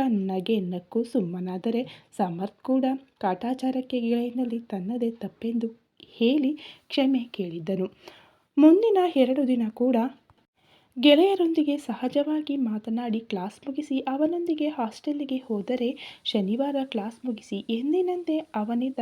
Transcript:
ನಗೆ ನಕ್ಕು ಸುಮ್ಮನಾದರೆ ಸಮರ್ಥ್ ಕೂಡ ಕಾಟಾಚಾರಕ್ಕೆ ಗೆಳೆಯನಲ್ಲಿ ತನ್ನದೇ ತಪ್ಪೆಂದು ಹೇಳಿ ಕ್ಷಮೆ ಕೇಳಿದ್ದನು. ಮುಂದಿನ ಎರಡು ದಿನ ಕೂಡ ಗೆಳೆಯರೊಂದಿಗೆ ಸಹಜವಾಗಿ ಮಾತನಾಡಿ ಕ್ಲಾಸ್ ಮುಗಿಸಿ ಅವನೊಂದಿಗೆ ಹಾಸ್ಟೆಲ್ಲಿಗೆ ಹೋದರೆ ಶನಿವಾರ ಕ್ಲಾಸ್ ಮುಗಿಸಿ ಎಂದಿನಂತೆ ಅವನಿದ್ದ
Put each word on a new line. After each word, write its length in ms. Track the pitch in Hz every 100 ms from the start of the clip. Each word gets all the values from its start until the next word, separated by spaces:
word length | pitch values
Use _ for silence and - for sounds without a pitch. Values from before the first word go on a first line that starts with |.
| 269
ನಗೆ 540 | 214 190 190 185 220
ನಕ್ಕು 440 | 180 180 175 226
ಸುಮ್ಮನಾದರೆ 1040 | 233 262 175 180 185 185 226 226 - - _ -
ಸಮರ್ಥ್ 460 | 185 170 202 -
ಕೂಡ 220 | - 262 262 269 - -
ಕಾಟಾಚಾರಕ್ಕೆ 840 | 196 185 240 254 262 254 254 254
ಗೆಳೆಯನಲ್ಲಿ 580 | 233 240 240 240 247 233
ತನ್ನದೇ 520 | 233 196 185 240 233
ತಪ್ಪೆಂದು 560 | 233 196 - 226 233 226 - _ -
ಹೇಳಿ 560 | - - 233 294 262 302 - - -
ಕ್ಷಮೆ 300 | - 269 262
ಕೇಳಿದ್ದನು. 680 | 233 - 180 165 160 190 185 - - - - _ _ -
ಮುಂದಿನ 400 | 302 359 453 381 359 285
ಎರಡು 320 | 254 262 262
ದಿನ 140 | 247 220
ಕೂಡ 280 | - 247 240 254 - _ _ _ _ _ _ _ -
ಗೆಳೆಯರೊಂದಿಗೆ 760 | 285 285 381 381 339 330 302 285
ಸಹಜವಾಗಿ 800 | - 226 254 277 294 311 302 285
ಮಾತನಾಡಿ 640 | 240 214 220 226 240 220
ಕ್ಲಾಸ್ 480 | 226 196 185 - 277
ಮುಗಿಸಿ 300 | 269 302 262
ಅವನೊಂದಿಗೆ 720 | - 269 311 349 349 311 302
ಹಾಸ್ಟೆಲ್ಲಿಗೆ 680 | 302 226 - - 285 269 262
ಹೋದರೆ 840 | 262 214 185 254 240 - - -
ಶನಿವಾರ 520 | - 214 190 233 277 277
ಕ್ಲಾಸ್ 400 | 269 226 202 233
ಮುಗಿಸಿ 320 | 254 220 - 196 -
ಎಂದಿನಂತೆ 680 | 226 277 359 359 359 339 311
ಅವನಿದ್ದ 600 | 311 220 214 240 254 262